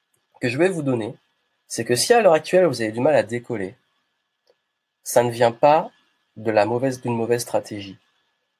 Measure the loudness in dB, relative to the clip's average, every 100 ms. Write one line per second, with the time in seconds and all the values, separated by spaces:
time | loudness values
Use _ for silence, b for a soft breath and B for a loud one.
0 | _ _ _ _ -6 0 0 0 -2 -2
1 | -4 -10 _ _ _ _ _ -10 -2 -2
2 | 2 4 4 2 2 2 2 0 -4 -2
3 | 2 2 0 -6 -8 -8 -8 -12 _ _
4 | _ _ _ _ _ _ _ _ _ _
5 | -2 0 0 2 0 2 4 4 0 _
6 | _ _ _ -8 -2 0 2 0 -2 -4
7 | -6 -4 -2 -2 -2 -4 -6 -12 -14 -18
8 | _ _ _ _ _ _